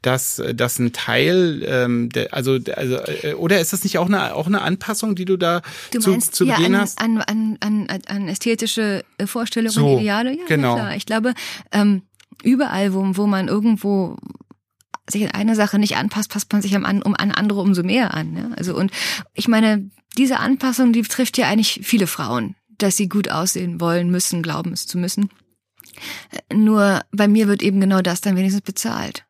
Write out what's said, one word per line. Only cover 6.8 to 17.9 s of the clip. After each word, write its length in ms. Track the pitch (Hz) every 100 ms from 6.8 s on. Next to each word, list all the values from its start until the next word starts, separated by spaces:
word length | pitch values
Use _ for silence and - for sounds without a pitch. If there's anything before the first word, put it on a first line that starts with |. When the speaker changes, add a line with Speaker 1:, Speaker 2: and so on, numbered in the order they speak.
Speaker 1:
hast? 180 | 202 -
Speaker 2:
an, 200 | 226 220
an, 340 | - 220 220 208
an, 260 | 208 214 190 190 -
an 200 | 202 185
ästhetische, 760 | 196 233 226 226 - 214 196 - -
äh, 80 | 202
Vorstellungen, 460 | 240 233 233 226
Speaker 1:
So, 240 | 220 220 135
Speaker 2:
Ideale? 320 | 214 202 254
Ja, 40 | 294
na 60 | 359
Speaker 1:
genau. 260 | 156 135
Speaker 2:
klar. 220 | 233 214 196
Ich 100 | -
glaube, 280 | 220 240 247 - - -
ähm, 300 | 202 208 196 - _ _ -
überall, 500 | - 254 285 185 202
wo, 120 | 190 190
wo 140 | 185 208
man 220 | 196 180
irgendwo 680 | 208 226 214 202 196 185 - - - - _ _ _ _ - -
sich 140 | 208
in 80 | 214
einer 240 | 196 214
Sache 240 | 220 208 208
nicht 180 | 208 -
anpasst, 340 | 208 208 208
passt 220 | 208 -
man 100 | 208
sich 120 | 202
am 100 | 196
an-, 180 | - 196
um, 120 | -
an 160 | - 202
andere 300 | - 208 202
umso 220 | 190 180
mehr 280 | 175